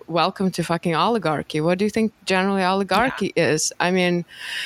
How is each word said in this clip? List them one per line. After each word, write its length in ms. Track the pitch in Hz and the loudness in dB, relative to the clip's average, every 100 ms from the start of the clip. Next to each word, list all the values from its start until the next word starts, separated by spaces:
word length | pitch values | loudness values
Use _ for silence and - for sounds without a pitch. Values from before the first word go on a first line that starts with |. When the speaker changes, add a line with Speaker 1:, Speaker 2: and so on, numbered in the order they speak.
| - | -6
Speaker 1:
welcome 440 | 165 165 - 185 | 0 0 0 -2
to 100 | 175 | -2
fucking 320 | 165 165 180 | -2 -2 0
oligarchy." 680 | 156 185 233 160 151 165 151 | 0 2 0 0 -2 -4 -2
What 180 | 160 180 | 0 2
do 60 | |
you 60 | 208 | 0
think 220 | 220 220 - - | 0 -2 -2 -2
generally 360 | 190 190 196 | 0 2 0
oligarchy 680 | 180 190 196 190 254 - 196 - | 0 0 0 2 0 -2 -4 0
Speaker 2:
Yeah. 120 | 147 | 0
Speaker 1:
is? 200 | 151 - - | 2 -2 -2
I 100 | 175 | 0
mean, 340 | 185 180 175 170 - - - | 2 2 0 -4 -12 -12 -10